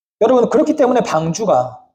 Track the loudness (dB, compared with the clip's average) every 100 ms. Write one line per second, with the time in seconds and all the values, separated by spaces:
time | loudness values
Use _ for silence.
0 | _ _ 2 2 2 0 0 0 2 0
1 | 0 -2 -4 -4 0 0 -2 -8 _